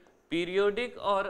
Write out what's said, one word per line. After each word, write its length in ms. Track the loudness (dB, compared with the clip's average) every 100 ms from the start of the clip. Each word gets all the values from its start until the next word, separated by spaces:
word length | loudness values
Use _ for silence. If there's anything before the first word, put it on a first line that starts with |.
| -20 _ _
पीरियोडिक 640 | -2 0 2 2 2 -4 -4
और 280 | 0 0 -2